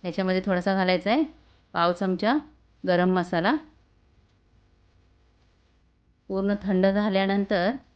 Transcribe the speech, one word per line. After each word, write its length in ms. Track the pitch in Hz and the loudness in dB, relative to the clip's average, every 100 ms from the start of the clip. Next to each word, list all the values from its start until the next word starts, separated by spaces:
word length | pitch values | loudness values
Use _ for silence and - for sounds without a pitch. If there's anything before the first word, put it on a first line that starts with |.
याच्यामध्ये 400 | 185 165 185 185 190 | -6 -4 0 0 0
थोडासा 280 | 180 180 | -2 0
घालायचा 360 | 190 185 185 196 | 0 2 0 0
आहे 140 | 254 311 - _ _ _ | 0 -2 -6 _ _ _
पाव 180 | 180 170 | -2 0
चमचा 420 | 175 196 185 208 294 294 _ _ _ | 0 -2 0 0 -2 -4 _ _ _
गरम 300 | 185 175 180 | 0 2 4
मसाला. 400 | 185 170 175 185 302 - _ _ _ _ _ _ _ _ _ _ _ _ _ _ _ _ _ _ _ _ _ _ _ _ _ _ | 2 0 0 0 -2 -4 _ _ _ _ _ _ _ _ _ _ _ _ _ _ _ _ _ _ _ _ _ _ _ _ _ _
पूर्ण 240 | 190 196 202 | -4 -2 -2
थंड 240 | 196 185 190 | 0 2 2
झाल्यानंतर 840 | 196 208 190 196 202 196 202 185 269 - | 2 0 0 0 0 0 0 0 -4 -12